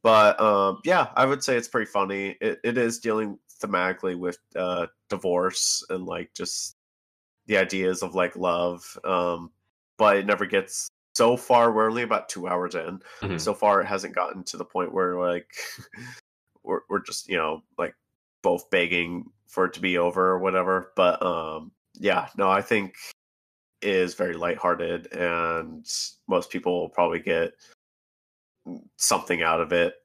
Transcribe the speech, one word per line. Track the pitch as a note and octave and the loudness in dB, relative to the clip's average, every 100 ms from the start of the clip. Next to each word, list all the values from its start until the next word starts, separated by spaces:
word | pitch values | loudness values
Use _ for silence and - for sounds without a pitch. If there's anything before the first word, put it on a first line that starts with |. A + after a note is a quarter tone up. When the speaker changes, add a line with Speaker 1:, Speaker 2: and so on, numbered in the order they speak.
Speaker 1:
but, | A2+ A2 G#2 - | 8 8 8 6
um, | G#2+ G2+ G2 F#2+ | 4 6 4 0
yeah, | D#3+ F3+ C3+ | 2 2 2
I | - C3 | 2 2
would | C#3 | 2
say | - B2 | 0 -2
it's | A#2 | 0
pretty | B2 G#2+ | -4 -2
funny. | G2+ F#2+ G2 G2 - | -2 0 -2 -4 -4
It, | G#2+ - | -4 -2
it | A#2 A#2+ | -2 0
is | A#2 A#2 | -2 -2
dealing | A2+ A2 G#2+ G2 _ _ | -2 -2 -4 -8 _ _
thematically | G#2 F#2 F#2 F#2 F#2+ F2+ | -2 0 0 -2 -4 -4
with, | F2+ F2 _ - | -6 -8 _ -6
uh, | F2+ F2+ E2+ _ _ | -4 -2 -6 _ _
divorce | G2 F#2 F2 F#2 - - - - | -4 0 0 0 -2 -2 -4 -6
and, | F#2 F2+ | -8 -6
like, | F2 F2 | -10 -10
just | - F2+ - - _ _ _ _ _ _ _ - | -10 -8 -8 -10 _ _ _ _ _ _ _ 0
the | G2+ | 2
ideas | F#2 F#2+ F#2 F#2 | 2 0 -2 -2
of, | F#2 | -4
like, | F#2 F2 F2 | -2 -2 -2
love. | F2+ F2 F2 F2 - - | -2 0 -2 -4 -14 -10
Um, | - F2+ F2 E2+ E2+ _ _ _ _ - | -2 0 0 -4 -10 _ _ _ _ 4
but | G#2+ G2+ | 4 6
it | G2+ | 2
never | G2+ G2+ | 0 0
gets | G2 F#2+ - - _ _ | 0 -2 -10 -10 _ _
so | - A#2 B2 | 2 4 4
far. | - A#2+ A#2 | 4 6 6
We're | A2 A2 | 4 2
only | A#2 | 0
about | A#2 G#2+ - | -2 -2 -2
two | F#2+ F2+ | -10 -4
hours | F2+ F2+ | -4 -2
in. | E2+ D#2+ F#2 - - | -6 -8 -12 -16 -10
Speaker 2:
Mm-hmm. | F#2+ F2 | -6 -4
Speaker 1:
So | E2 | -4
far, | G2+ G#2+ G2 | 2 4 4
it | G2 | 2
hasn't | G2 F#2 | -4 -4
gotten | - F2+ F#2+ | -4 -4 -6
to | F#2 - | -12 -12
the | |
point | F2+ F#2 F2+ | -6 -4 -2
where, | F#2+ F2+ F2+ | 0 -2 0
like, | F2+ F2 - - - - - - B2 | -2 -4 -8 -14 -14 -14 -20 -18 -18
<laughs> | - _ _ _ _ | -20 _ _ _ _
we're, | - F#2 - | -6 -6 -4
we're | G2 | -6
just, | - - - | -6 -12 -4
you | F2+ | -2
know, | D#2 D#2 _ - | -2 -6 _ -8
like, | D#2+ _ _ _ _ _ | -8 _ _ _ _ _
both | F2+ F2 - | 0 0 0
begging | F#2 E2+ F2 E2+ F2 - _ _ | 0 2 0 -2 -6 -10 _ _
for | - F2+ | -2 -2
it | |
to | - | 0
be | F#2 F2 | -2 2
over | F2 F2 F#2 | 0 2 2
or | F#2 | 2
whatever. | F#2+ F#2 F2+ F#2 F#2 - | 0 0 0 -2 -2 2
But, | F2+ F2 | 4 4
um, | F#2 E2 D#2+ D#2 D#2 _ _ | -2 -2 -6 -10 -14 _ _
yeah, | - G2+ F2 - - | -4 0 0 -2 0
no, | G2 | 2
I | G2 | 2
think | G2+ A2 F#2+ - - - _ _ _ _ _ _ | 2 -2 -2 -12 -20 -20 _ _ _ _ _ _
it | G2+ | 0
is | F#2+ F2+ | 2 0
very | - F2+ | -2 -4
lighthearted, | E2+ F2 D#2+ F2+ F2 E2+ E2+ E2+ | -2 -4 0 0 0 -2 -4 -8
and | E2+ F2 E2+ E2 E2 D#2+ D#2+ - - - _ - | -4 -2 0 -2 -4 -6 -14 -10 -8 -8 _ -2
most | F#2 - | -2 -2
people | F2+ F2+ F2+ | -6 -2 -2
will | E2+ | -2
probably | - F2 E2+ | 0 0 0
get | - E2 E2+ _ _ _ _ _ _ _ _ _ _ _ - E2 _ _ | 0 0 0 _ _ _ _ _ _ _ _ _ _ _ -16 -16 _ _
something | - G2 - F2 | 0 0 -2 0
out | E2 E2 | 2 2
of | D#2+ | 2
it. | F2 E2+ - | 2 2 -2